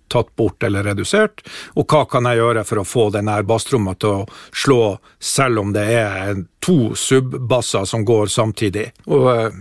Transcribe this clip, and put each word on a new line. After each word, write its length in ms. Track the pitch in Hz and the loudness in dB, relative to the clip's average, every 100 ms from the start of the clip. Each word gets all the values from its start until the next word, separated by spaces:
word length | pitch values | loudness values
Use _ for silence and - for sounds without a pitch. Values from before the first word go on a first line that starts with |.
| _ | _
tatt 240 | 120 117 - | -2 -2 -2
bort 260 | 110 - | -2 0
eller 200 | 101 101 | -2 -2
redusert, 600 | 104 101 - 202 214 - - - - - | -2 -4 0 2 2 -2 -18 -18 -8 -4
og 80 | - | 2
hva 160 | 151 131 | 2 2
kan 160 | 131 120 | 0 0
jeg 140 | 120 | 2
gjøre 240 | 117 113 104 | 2 0 -2
for 140 | 107 | -4
å 40 | 95 | -2
få 160 | 127 104 | 0 0
den 140 | 104 107 | 0 -2
her 140 | 104 101 | -2 0
basstromma 480 | 113 - 127 98 95 | -2 0 0 0 -2
til 240 | 107 98 | -2 -2
å 20 | 98 - - | -4 -12 -14
slå 300 | - - 123 110 95 - _ | -4 2 4 4 0 -10 _
selv 400 | - - 135 110 | -6 -2 0 0
om 100 | 101 104 | 0 -2
det 80 | 104 117 | 0 0
er 160 | 107 95 98 | 0 -4 -6
en, 140 | 101 87 _ | -6 -8 _
to 340 | - 180 110 110 | 0 2 2 -2
subbasser 880 | - 131 127 135 123 127 - - 98 | 2 2 2 -6 0 0 0 -4 -2
som 160 | 117 | -2
går 220 | 104 113 104 | 2 2 2
samtidig. 560 | - 110 104 107 98 113 - - | 0 -2 -2 -4 -2 -8 -12 -2
Og, 220 | 143 127 | 2 2
eh, 200 | 120 113 92 | 2 -2 -6